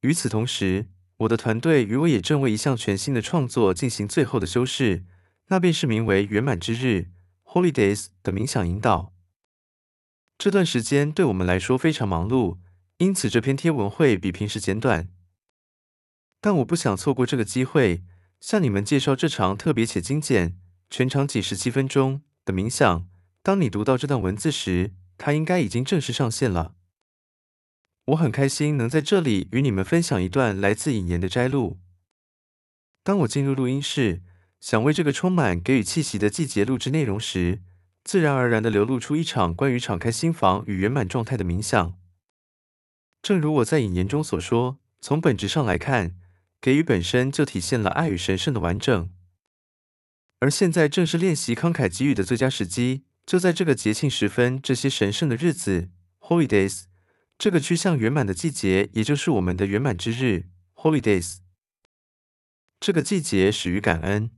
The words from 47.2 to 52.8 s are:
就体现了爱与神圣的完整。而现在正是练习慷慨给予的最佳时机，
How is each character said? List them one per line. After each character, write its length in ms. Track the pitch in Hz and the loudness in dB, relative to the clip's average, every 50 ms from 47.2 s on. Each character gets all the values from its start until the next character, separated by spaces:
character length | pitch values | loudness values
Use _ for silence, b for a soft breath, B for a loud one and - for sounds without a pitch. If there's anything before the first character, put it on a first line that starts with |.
| 127 135 | 0 0
就 140 | 135 - 147 | 0 -2 -2
体 160 | - - 95 | 0 -2 -6
现 180 | 87 - 139 120 | -4 -2 -2 0
了 120 | 107 92 | 0 0
爱 180 | - - 165 160 | 0 0 -2 -2
与 80 | 98 | -2
神 220 | 85 - - 95 92 | -4 -2 -2 -2 -2
圣 160 | - 160 135 | 0 -2 -2
的 40 | 110 | -2
完 200 | 85 85 87 101 | -2 -2 -2 -2
整。 320 | - - 123 95 85 90 - - _ _ _ _ _ _ _ _ _ _ _ _ _ _ _ _ _ _ _ _ _ _ _ _ | 0 0 0 0 0 -6 -10 -18 _ _ _ _ _ _ _ _ _ _ _ _ _ _ _ _ _ _ _ _ _ _ _ _
而 100 | 123 139 | 0 0
现 220 | 151 - 202 175 160 | 2 2 2 2 4
在 160 | 180 160 147 | 4 2 2
正 180 | 147 - 175 | 4 2 0
是 120 | 160 - 170 | 2 0 0
练 180 | 175 190 160 | 0 0 0
习 180 | 143 - - 117 | 0 -2 -4 -4
慷 160 | - - 170 | 0 0 -2
慨 200 | 170 - 131 95 | 0 2 0 0
给 160 | 87 95 127 | 0 0 0
予 80 | 143 135 | 0 2
的 100 | 113 95 | 0 0
最 140 | 87 123 117 | 0 0 0
佳 100 | 131 131 | 0 0
时 180 | 131 - 101 | 0 -2 -4
机， 380 | 87 - - | -4 -2 -2